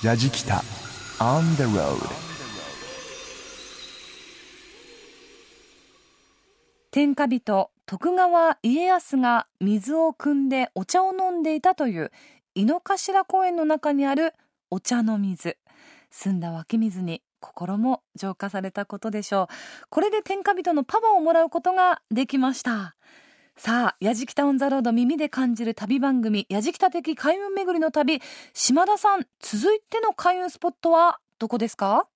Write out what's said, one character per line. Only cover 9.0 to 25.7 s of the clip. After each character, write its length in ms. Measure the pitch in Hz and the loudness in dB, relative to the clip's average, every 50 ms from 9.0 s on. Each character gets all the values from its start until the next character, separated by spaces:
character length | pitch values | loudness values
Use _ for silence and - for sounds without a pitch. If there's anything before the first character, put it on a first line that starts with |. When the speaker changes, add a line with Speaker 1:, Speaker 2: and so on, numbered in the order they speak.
| - - - | 0 0 0
Speaker 2:
が 320 | 269 254 240 240 233 - _ _ _ | 0 2 4 2 2 0 _ _ _
水 340 | 185 196 208 214 190 254 294 | 0 0 0 0 0 -2 0
を 160 | 320 330 320 | 2 2 2
汲 220 | - _ - 294 294 | 0 _ -2 0 0
ん 160 | 277 277 262 | 2 0 0
で 200 | 262 262 254 - _ | 0 0 -2 -4 _
お 80 | 196 190 | -8 -8
茶 200 | _ - 359 370 | _ 0 2 2
を 100 | 381 381 | 2 0
飲 180 | 381 381 370 | -2 -2 -2
ん 100 | 359 349 | 0 -2
で 140 | 320 320 311 | -2 -2 -2
い 60 | 302 | 2
た 120 | - 359 370 | 2 2 2
と 140 | - 302 247 | 2 0 -2
い 100 | 202 165 | -2 -2
う 100 | 156 - _ - - - _ _ _ _ _ | -4 -6 _ -14 -20 -20 _ _ _ _ _
井 120 | 180 202 | 0 0
の 160 | 220 302 349 | 2 0 0
頭 420 | _ - 392 381 - - 381 392 381 | _ -4 -4 -4 -2 0 2 2 2
公 220 | _ - 381 381 | _ 0 2 2
園 100 | 370 349 | 2 0
の 80 | 339 320 | 0 0
中 300 | 302 311 302 - 302 285 | 0 0 0 0 0 0
に 120 | 277 277 | 2 2
あ 80 | 277 277 | 2 2
る 200 | 277 320 330 320 _ _ _ _ _ _ _ | 2 0 0 -2 _ _ _ _ _ _ _
お 120 | - 190 | -6 -6
茶 220 | _ - 247 240 226 | _ -2 0 0 2
の 140 | 220 220 208 | 0 0 0
水。 400 | 202 196 185 - - 175 - _ _ _ _ _ - - - _ _ _ | 0 -2 -4 -4 -6 -8 -8 _ _ _ _ _ -20 -20 -20 _ _ _
澄 240 | - - - 196 196 | -16 -6 -4 -2 -2
ん 40 | 180 | -2
だ 100 | 165 170 | -2 -4
湧 140 | 165 165 165 | -8 -8 -8
き 120 | _ - 226 | _ -2 0
水 240 | 226 220 185 185 | 0 0 -2 -4
に 220 | 185 175 165 - _ _ _ _ | -6 -6 -6 -8 _ _ _ _
心 380 | - - - - 175 175 196 208 | -20 -20 -12 -10 -6 -4 -2 0
も 260 | 220 254 262 - _ _ _ | 0 0 0 -2 _ _ _
浄 200 | - - 196 185 | -10 -8 -8 -8
化 140 | _ - 202 | _ -8 -6
さ 100 | 190 196 | -6 -6
れ 120 | 190 190 | -6 -6
た 140 | - - 202 | -6 -8 -8
こ 140 | _ - 196 | _ -10 -10
と 100 | - 220 | -8 -6
で 140 | 208 214 208 | -6 -6 -6
し 80 | - | -2
ょ 120 | 208 196 185 | 0 0 0
う。 40 | - - - - - - - - _ | -2 -4 -16 -18 -18 -20 -20 -20 _
こ 120 | - - | -2 0
れ 100 | 349 427 | 0 2
で 100 | 415 440 | 0 -2
天 220 | 415 - 392 392 392 | -2 -2 -6 -2 0
下 100 | 403 403 | 0 0
人 200 | 359 330 359 339 | 0 0 0 0
の 100 | 294 269 | 0 0
パ 140 | _ - 440 | _ 0 2
ワ 140 | 453 453 | 4 4
ー 20 | 427 | 4
を 80 | 370 | 4
も 100 | 311 320 | 4 4
ら 120 | 339 330 311 | 4 4 4
う 60 | 285 | 2
こ 120 | - 339 | 0 -2
と 100 | 349 370 | -2 0
が 300 | 370 370 370 359 349 - _ _ | 2 4 4 4 2 0 _ _
で 160 | 220 220 262 - | -2 -2 -2 0
き 100 | - 277 | 0 0
ま 160 | 254 262 269 | 2 2 0
し 80 | - | -2
た。 360 | - 247 233 214 196 - - _ _ _ _ - _ _ _ _ _ _ _ | -4 -4 -4 -4 -6 -10 -14 _ _ _ _ -20 _ _ _ _ _ _ _
さ 340 | - - - 226 240 247 202 | -10 -4 -2 0 2 2 0
あ、 60 | - _ | -2 _
や 140 | 185 202 233 | -2 -2 0
じ 120 | 214 262 | -2 -4
き 80 | 233 - | -6 -2
た 140 | - 285 285 | 0 2 2
オ 40 | |
ン 60 | 277 262 | 2 2
ザ 120 | 277 277 | 2 2
ロ 100 | 269 269 | 2 2
ー 20 | |
ド、 100 | 233 240 | 2 2
耳 240 | 233 233 247 240 320 | 2 4 4 2 2
で 140 | 294 311 285 | 0 -2 -2
感 240 | - - 262 247 240 | -2 0 0 0 0
じ 100 | 214 233 | 0 -2
る 120 | 226 | -4